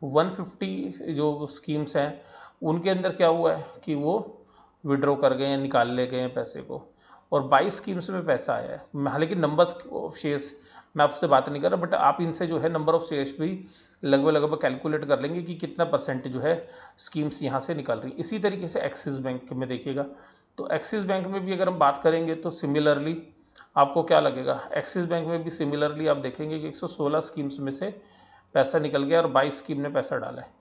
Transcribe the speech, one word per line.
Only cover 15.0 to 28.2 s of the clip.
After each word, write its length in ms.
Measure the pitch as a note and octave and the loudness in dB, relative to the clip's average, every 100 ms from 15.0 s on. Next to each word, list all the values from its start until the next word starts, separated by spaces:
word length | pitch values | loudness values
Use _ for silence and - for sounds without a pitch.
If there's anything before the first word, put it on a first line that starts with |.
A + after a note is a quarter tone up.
कर 160 | D3 C3 | 2 0
लेंगे 220 | C#3+ E3+ | 2 -4
कि 120 | E3+ | -6
कितना 300 | E3 C#3+ - | -8 -8 -2
परसेंट 440 | E3 C#3 - C3 C3 | 0 0 0 -4 -4
जो 120 | B2+ | -2
है 140 | C#3+ E3+ - - - - | 0 0 -2 -18 -20 -14
स्कीम्स 440 | - D#3 D3 - | -8 -2 -2 -2
यहाँ 180 | D3+ C3+ | -2 -2
से 140 | C3 | -2
निकल 240 | D#3 C3+ A2+ | -4 -2 -4
रही। 140 | B2+ C#3+ | -4 -8
इसी 200 | E3+ A3 | -6 -2
तरीके 300 | G3+ F#3+ F3 | 0 -2 -4
से 120 | F3 | -2
एक्सिस 380 | - - D3 C3+ | -4 -4 -6 -4
बैंक 340 | C3 B2+ B2+ | -4 -6 -6
में 160 | B2+ C3 | -6 -4
देखिएगा, 380 | B2 C#3 C3+ C#3 - - _ _ - | -4 -4 -4 -6 -10 -20 _ _ -12
तो 100 | - | -4
एक्सिस 340 | D#3 - G#3+ | -4 -2 -4
बैंक 220 | F#3+ F#3+ F#3 | 0 -2 -2
में 140 | G3 | -4
भी 120 | F#3 | -4
अगर 160 | F3+ F#3 | 0 0
हम 100 | F3 | 4
बात 220 | C#3+ D3+ | 4 4
करेंगे 320 | E3 E3 E3 | 4 4 2
तो 160 | D#3+ E3+ | -2 -4
similarly 640 | E3+ D3 D3 D3+ C#3+ D3+ E3 - _ _ - - - | -4 0 2 4 4 0 -6 -8 _ _ -20 -2 4
आपको 260 | C#3 E3+ | 4 4
क्या 180 | E3 D#3 | 6 6
लगेगा, 400 | D3 B2+ C3+ C3 - D3+ | 6 0 -2 -2 -2 -4
एक्सिस 280 | - F#3 | -4 -4
बैंक 240 | F3 E3+ D#3+ | -2 -2 -2
में 140 | E3+ | -4
भी 60 | E3 | -4
similarly 580 | D#3+ D3 D3 D3 D3 D#3+ | -4 -2 0 0 0 0
आप 80 | C#3+ | 0
देखेंगे 400 | C3 B2 D3+ D#3 | -2 -6 -6 -6
कि 80 | D#3 | -6
एक 80 | - | -8
सौ 100 | E3+ | -10
सोलह 320 | - C#3+ D3+ | -2 0 0
स्कीम्स 400 | D#3 - C#3 C#3 | -2 -4 -6 -4
में 120 | C3+ | -6
से 220 | C3+ G3 G3+ - _ | -4 -8 -8 -18 _